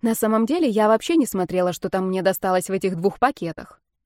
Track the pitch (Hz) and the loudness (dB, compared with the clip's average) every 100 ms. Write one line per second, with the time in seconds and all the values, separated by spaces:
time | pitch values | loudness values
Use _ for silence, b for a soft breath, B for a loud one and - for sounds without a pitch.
0 | 233 226 220 220 226 330 311 214 214 220 | 0 0 2 2 2 2 2 2 4 2
1 | - 233 247 190 175 185 180 175 185 190 | 2 2 2 -2 -2 0 0 -2 -4 -2
2 | 185 185 180 185 190 185 185 190 190 185 | -2 0 0 0 0 0 0 -4 -2 0
3 | 190 - 254 - 170 156 - - _ _ | -2 0 -2 -2 -10 -10 -16 -20 _ _